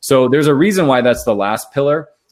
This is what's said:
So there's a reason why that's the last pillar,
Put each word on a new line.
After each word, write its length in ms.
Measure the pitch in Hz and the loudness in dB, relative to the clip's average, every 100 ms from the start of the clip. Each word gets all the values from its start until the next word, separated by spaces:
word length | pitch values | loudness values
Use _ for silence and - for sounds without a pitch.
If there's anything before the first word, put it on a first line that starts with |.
So 260 | - 135 127 | 0 2 2
there's 200 | 143 151 | 2 2
a 60 | |
reason 320 | 139 190 190 151 | 2 0 0 0
why 140 | 127 | 2
that's 240 | 123 117 | 0 0
the 120 | - 104 | -2 -2
last 360 | 98 110 - | -2 -6 -6
pillar, 380 | 139 139 156 147 _ _ | -4 -2 -2 -6 _ _